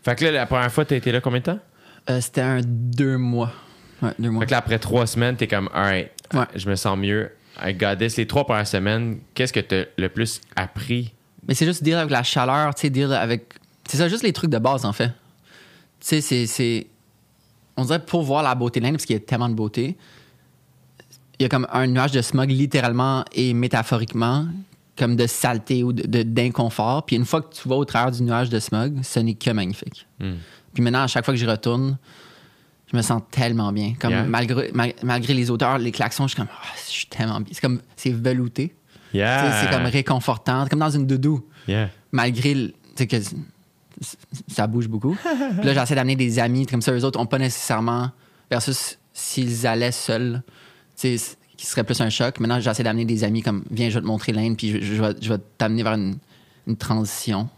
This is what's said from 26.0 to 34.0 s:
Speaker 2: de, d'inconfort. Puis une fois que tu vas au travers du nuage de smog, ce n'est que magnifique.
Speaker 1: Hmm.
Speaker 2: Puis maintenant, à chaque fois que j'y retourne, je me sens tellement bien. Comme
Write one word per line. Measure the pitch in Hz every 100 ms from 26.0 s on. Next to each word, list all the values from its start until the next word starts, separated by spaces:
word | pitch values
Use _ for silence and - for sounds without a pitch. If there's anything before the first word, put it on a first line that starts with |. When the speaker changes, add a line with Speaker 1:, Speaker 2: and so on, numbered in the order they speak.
| -
Speaker 2:
de, | 117
d'inconfort. | 113 117 123 120 117 - 110 139
Puis | - 120
une |
fois | 120 160
que | 156
tu | - 127
vas |
au | 131
travers | 143 113 127
du | 120
nuage | 120 117 123
de | 113
smog, | - 107 131 139
ce | 127 120
n'est | 113
que | 104 -
magnifique. | 107 90 101 - - - -
Speaker 1:
Hmm. | 95 87 85 - _
Speaker 2:
Puis | -
maintenant, | 120 127
à | 131
chaque | 131
fois | 120
que | 127
j'y |
retourne, | 117 107 120 120 135 135 - - - - - _ _ _ -
je |
me | 120
sens | 113 113 -
tellement | - 117 113 104
bien. | 104 104
Comme | 120